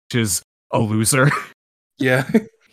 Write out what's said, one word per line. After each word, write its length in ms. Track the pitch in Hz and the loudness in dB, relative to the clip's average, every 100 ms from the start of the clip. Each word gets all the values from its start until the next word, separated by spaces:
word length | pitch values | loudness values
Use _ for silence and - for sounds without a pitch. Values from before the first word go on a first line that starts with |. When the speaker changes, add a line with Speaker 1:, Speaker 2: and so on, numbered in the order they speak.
| - | -6
Speaker 1:
which 100 | 123 | -2
is 220 | 110 - - _ _ | -2 -4 -10 _ _
a 60 | 131 | -2
loser. 540 | 110 110 110 135 143 - | 0 0 0 2 2 2
<laughs> 40 | - - _ _ _ - | -8 -20 _ _ _ -4
Speaker 2:
Yeah. 320 | 131 131 139 | 0 0 0
<laughs> 60 | 220 - _ _ | -2 -2 _ _